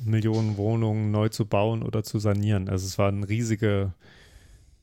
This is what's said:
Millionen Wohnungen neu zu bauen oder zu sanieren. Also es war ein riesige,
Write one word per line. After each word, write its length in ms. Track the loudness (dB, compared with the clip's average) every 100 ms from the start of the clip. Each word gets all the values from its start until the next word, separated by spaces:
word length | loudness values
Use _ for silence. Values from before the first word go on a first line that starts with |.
Millionen 520 | 0 2 2 2 0 0
Wohnungen 540 | 0 0 0 0 0
neu 200 | 2 0
zu 160 | 0 0
bauen 360 | 2 0 -2
oder 220 | -2 -4
zu 160 | -2 -2
sanieren. 480 | 0 0 2 0 0
Also 180 | -4 -4
es 100 | 0
war 120 | 0
ein 160 | 0
riesige, 680 | -2 -2 0 0 2 2 -2 -6 -18 -20 -20 -20 -20 -20 -20 _